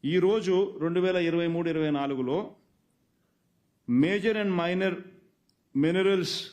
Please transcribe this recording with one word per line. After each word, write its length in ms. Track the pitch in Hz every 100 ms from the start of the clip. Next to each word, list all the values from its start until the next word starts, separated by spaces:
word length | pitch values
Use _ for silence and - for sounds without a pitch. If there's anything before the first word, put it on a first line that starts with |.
| 143
ఈరోజు 720 | 180 185 220 180 185 196 -
రెండు 180 | 165 175
వేల 160 | 185 180
ఇరవై 320 | 165 170 170
మూడు 220 | 170 170
ఇరవై 220 | 160 156
నాలుగులో 640 | 143 139 135 131 160 220 - _ _ _ _ _ _ _ _ _ _ _ _ -
major 420 | 120 156 202 208
and 180 | 214 202
minor 420 | 180 170 185 190 180 - - _ _ _ _ _ 135
minerals 540 | 156 180 190 190 165 - -